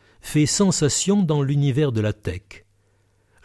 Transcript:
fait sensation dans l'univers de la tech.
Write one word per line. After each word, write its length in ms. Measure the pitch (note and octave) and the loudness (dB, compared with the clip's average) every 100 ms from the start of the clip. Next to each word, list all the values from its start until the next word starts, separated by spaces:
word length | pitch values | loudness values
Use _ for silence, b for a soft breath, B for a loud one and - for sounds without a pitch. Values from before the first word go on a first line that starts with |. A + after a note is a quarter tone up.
| b b | b b
fait 240 | - D3+ D3 | -4 0 0
sensation 760 | - G3 - D3 - F3+ G3+ | 2 2 2 0 0 0 2
dans 200 | E3 D3 | 2 0
l'univers 500 | C#3 C#3+ C#3+ C3 D3 | 0 0 0 2 0
de 100 | A2 | 0
la 100 | G#2+ | -2
tech. 540 | G2+ - F2+ - - _ _ _ _ _ _ _ _ | -4 -8 -10 -12 -20 _ _ _ _ _ _ _ _